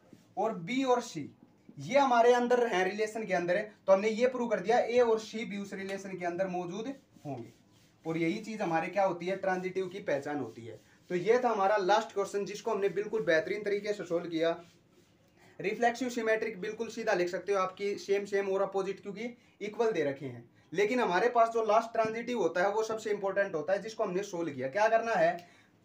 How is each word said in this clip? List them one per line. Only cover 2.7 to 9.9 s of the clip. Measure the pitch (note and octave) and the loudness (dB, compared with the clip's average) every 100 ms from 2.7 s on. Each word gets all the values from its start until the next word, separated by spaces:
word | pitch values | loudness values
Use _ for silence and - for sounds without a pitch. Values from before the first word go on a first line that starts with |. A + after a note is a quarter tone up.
| F#3 F#3 | 2 0
relation | G#3 G#3+ A3+ F#3+ | 0 -4 -4 -2
के | |
अंदर | F3+ F3 G3+ | 0 2 0
है। | G#3 - - | -2 -2 4
तो | |
हमने | G3 A3 | 6 4
ये | G#3+ B3 | 2 2
prove | B3 A#3 | 2 -2
कर | F#3+ | 0
दिया | F#3+ A#3 | 2 2
ए | A3+ B3 | 4 4
और | A#3 A3 | 4 2
सी | - A3 F#3 | -2 -8 -6
भी | G3+ | -8
उस | G3 | -8
relation | F#3+ F#3+ G3 G3 F3+ | -10 -8 -8 -8 -6
के | F3 | -4
अंदर | F3 F#3+ | -2 -2
मौजूद | F3+ E3+ G3+ C4 C4+ _ - D3 | -2 -4 -6 -8 -10 _ -14 -10
होंगे। | B2 - - _ _ _ _ D#3+ | -10 -12 -18 _ _ _ _ -6
और | E3 | -2
यही | E3 G#3+ | 0 -2
चीज़ | A3 G#3+ | -6 -4
हमारे | F3+ D#3+ F#3 | 0 0 0
क्या | G3 | 2
होती | F#3+ F3 F3 | 0 0 -4
है, | F#3+ | -2
transitive | F#3+ F#3 F3+ F#3+ | -2 -2 -2 -4
की | F#3 | -6